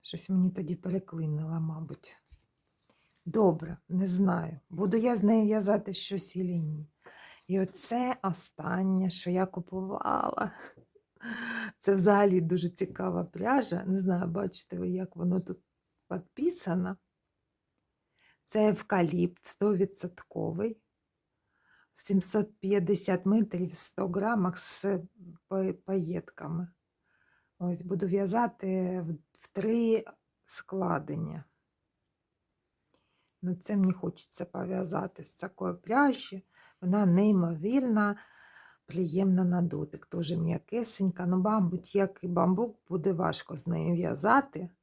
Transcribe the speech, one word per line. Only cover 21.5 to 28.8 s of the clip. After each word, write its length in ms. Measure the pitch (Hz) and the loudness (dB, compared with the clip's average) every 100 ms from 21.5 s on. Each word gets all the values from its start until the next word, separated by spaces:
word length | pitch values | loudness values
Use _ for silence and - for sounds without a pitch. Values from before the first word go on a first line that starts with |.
| _ _ _ _ | _ _ _ _
Сімсот 680 | - - 196 - 214 208 _ | -14 0 0 2 0 -2 _
п'ятдесят 680 | 190 202 175 202 - 185 190 | 0 0 2 0 0 0 2
метрів 440 | 220 208 175 175 | 2 2 -2 -4
в 60 | 160 | 0
сто 320 | - - 190 | -2 0 -2
грамах 520 | 185 208 233 180 175 | 0 0 0 0 0
з 400 | - - 196 185 170 _ 175 160 _ | 0 2 2 -2 -6 _ -20 -20 _
пай-, 260 | 190 190 | -4 -2
паєтками. 960 | 185 - 196 165 175 170 - 151 165 175 _ _ _ _ _ _ _ _ _ | -4 -4 -4 -2 -6 -8 -14 -8 -6 -8 _ _ _ _ _ _ _ _ _
Ось 220 | 180 175 | -4 -4
буду 260 | 180 185 190 | -4 -2 0
в'язати 960 | 196 196 220 240 - 190 185 | 0 0 0 0 -2 -4 -2